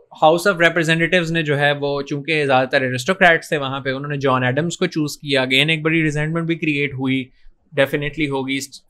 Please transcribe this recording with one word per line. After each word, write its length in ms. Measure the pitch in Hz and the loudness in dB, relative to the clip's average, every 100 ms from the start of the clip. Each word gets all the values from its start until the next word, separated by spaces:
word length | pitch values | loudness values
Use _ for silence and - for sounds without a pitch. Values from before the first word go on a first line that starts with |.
| _ - | _ 2
हाउस 260 | 160 170 202 | 4 4 2
of 120 | 170 | 2
रिप्रेजेंटेटिव्स 680 | 170 170 160 165 165 185 165 | 2 2 0 2 2 0 0
ने 120 | 165 | -2
जो 140 | 151 143 | 0 0
है 180 | 147 | 2
वो 280 | 143 143 143 | 0 -2 -4
चूंकि 420 | 139 147 139 156 | -4 -6 -2 -2
ज़्यादातर 400 | 139 131 131 143 | 2 2 2 0
एरिस्टोक्रेट्स 680 | 131 127 123 185 180 165 - | 0 -2 -2 4 4 4 0
थे 40 | 156 | -4
वहाँ 240 | 135 135 | -4 -6
पे, 120 | 131 | -6
उन्होंने 260 | 131 147 143 | -6 -6 -2
जॉन 260 | 135 127 | 2 2
एडम्स 320 | 127 135 170 - | 2 0 -2 -2
को 100 | 180 | -4
चूज़ 300 | 160 151 - | -2 -4 -6
किया। 300 | 147 135 131 | -2 0 2
Again 240 | 131 151 | 2 2
एक 120 | 160 | 0
बड़ी 200 | 156 160 | 0 2
रिजेंटमेंट 440 | 156 147 156 165 165 | 0 0 -2 -4 -4
भी 100 | 165 | -4
क्रिएट 380 | 156 143 143 | -2 -2 -4
हुई, 360 | 131 135 131 127 _ - _ _ | -4 -2 -2 -4 _ -20 _ _
डेफिनेटली 520 | 143 135 151 147 143 147 | -2 0 0 -6 -4 -4
होगी 300 | 135 131 135 | -4 -4 -6
इस 260 | 135 - | -8 -16